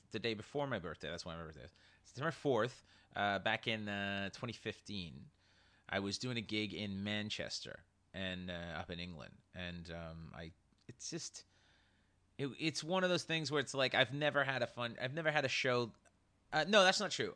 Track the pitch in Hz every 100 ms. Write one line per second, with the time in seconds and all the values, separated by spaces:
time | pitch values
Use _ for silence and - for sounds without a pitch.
0 | - 113 117 107 - 147 139 107 82 76
1 | 76 82 87 82 78 73 - - - -
2 | - 123 156 - 147 117 123 - - -
3 | - - 101 98 110 110 120 110 104 101
4 | 98 98 98 - 123 110 110 - - 101
5 | 82 64 - _ _ _ _ _ - 98
6 | 98 101 127 117 101 107 104 87 104 98
7 | 101 107 104 - 55 - - - - _
8 | _ 95 92 92 90 87 85 80 87 85
9 | 87 78 50 - _ 85 87 87 85 85
10 | 82 82 80 - 82 - _ _ - -
11 | - 160 - - - _ _ _ _ _
12 | _ _ _ - 139 104 156 - 156 185
13 | 185 175 - 160 139 143 127 139 131 -
14 | 123 143 147 143 135 127 117 120 117 -
15 | 127 156 156 147 131 - 131 123 117 -
16 | _ _ _ _ - 156 160 208 185 190
17 | 185 - 104